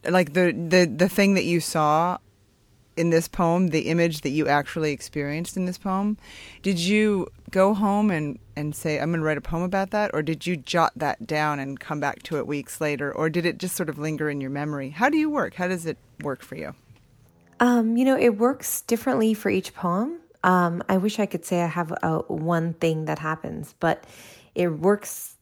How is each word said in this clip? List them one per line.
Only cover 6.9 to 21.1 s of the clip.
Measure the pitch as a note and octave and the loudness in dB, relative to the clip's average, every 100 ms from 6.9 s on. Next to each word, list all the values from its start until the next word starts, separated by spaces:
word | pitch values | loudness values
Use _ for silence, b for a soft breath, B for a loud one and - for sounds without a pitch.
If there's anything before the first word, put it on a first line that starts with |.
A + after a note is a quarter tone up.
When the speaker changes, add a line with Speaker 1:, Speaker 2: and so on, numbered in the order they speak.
| G#3+ G#3+ G3+ - - - | 4 4 2 -2 -8 -4
Speaker 1:
go | F#3+ F#3+ | 4 4
home | G#3 G#3 G#3 G#3+ | 4 2 4 2
and | E3+ D3+ - - - | 2 -2 -8 -14 -8
and | D3+ D3 | -6 -4
say, | D#3+ D3+ | -4 -2
"I'm | D#3 | 0
gonna | E3+ | 0
write | D#3 D3 | 0 -2
a | |
poem | - E3 | -2 -4
about | F3+ F#3+ F#3+ | -2 -2 -2
that"? | G#3 G#3 | 0 0
Or | - | -2
did | D3+ D#3+ - | -2 -4 -4
you | F3 | -6
jot | - F3 E3 - | -2 0 0 0
that | D3+ - A2+ | -4 -4 -4
down | D3+ D3+ C#3+ | -2 0 -2
and | C3+ C#3 | -6 -10
come | - D3+ | -8 -4
back | C#3+ - | -4 -6
to | - D#3 | -6 -4
it | - | -4
weeks | D3 - - | -6 -6 -4
later? | D#3 C#3+ C#3+ | -4 -2 -4
Or | - D#3 | -2 -2
did | E3 E3+ | 0 -2
it | - | -4
just | F#3 - | -6 -4
sort | D#3+ | -6
of | D3 | -4
linger | D3+ D3+ D3+ | -6 -4 -4
in | C#3+ | -4
your | C3+ | -6
memory? | C#3+ D3 D3 C3+ | -6 -4 -6 -8
How | D3 B3 | 0 2
do | D#4 | 2
you | D4+ | 2
work? | D4 F#3+ - | 0 -2 -2
How | F3+ | -4
does | F#3 E3 | -2 -4
it | - _ _ | -8 _ _
work | D3 B2+ | -8 -8
for | - - | -10 -12
you? | D2 C#3+ _ - _ _ _ _ _ _ | -12 -12 _ -20 _ _ _ _ _ _
Speaker 2:
Um, | A#3+ A#3+ A3+ A#3 | 4 4 2 2
you | C4 | 4
know, | C4 | 4
it | A#3+ G3+ | 4 4
works | A#3 C#4 - - | 0 0 -6 -8
differently | - A3+ - C4 A3 | -2 -2 0 2 2
for | G#3+ G3 | 2 0
each | G3 - | 0 -2
poem. | - F3+ F3+ B3+ E4+ _ _ | -6 -2 -2 -2 -6 _ _
Um, | F3+ F#3 F3 E3+ - | 4 4 4 0 0
I | F#3+ | 2
wish | G3+ | 2